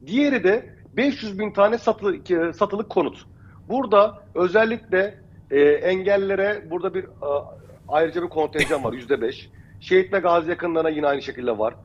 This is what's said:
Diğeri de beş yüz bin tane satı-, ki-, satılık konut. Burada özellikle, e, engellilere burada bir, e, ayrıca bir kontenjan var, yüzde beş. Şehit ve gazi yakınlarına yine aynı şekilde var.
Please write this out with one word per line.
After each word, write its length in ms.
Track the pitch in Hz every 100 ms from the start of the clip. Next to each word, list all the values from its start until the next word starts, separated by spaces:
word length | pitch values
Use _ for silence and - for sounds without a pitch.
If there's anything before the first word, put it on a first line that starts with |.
| 131
Diğeri 380 | 233 294 247
de 260 | 180 220 - - - -
beş 260 | 277 -
yüz 160 | 220 190
bin 120 | 208
tane 260 | - 208 233
satı-, 460 | - 220 202 160
ki-, 280 | - 170 165 160
satılık 340 | 202 202 208
konut. 360 | 190 139 - - - - - -
Burada 500 | 240 247 202 214 - - 160
özellikle, 840 | 180 202 226 226 - 185 202 - - - -
e, 80 | 139
engellilere 1000 | 147 147 170 190 190 202 196 196 196 208 160
burada 220 | 175 190
bir, 100 | 185
e, 40 | 185 - 143 143 - - - - -
ayrıca 360 | 151 165 165
bir 60 | 170
kontenjan 540 | 156 151 151 143 147
var, 100 | 117
yüzde 280 | 123 117 135
beş. 280 | 113 - - - - -
Şehit 340 | - 185 185
ve 60 | 196
gazi 300 | 175 170 160
yakınlarına 400 | 170 175 165 160
yine 180 | 151 147
aynı 140 | 139
şekilde 360 | 135 123 123 107
var. 180 | 107 -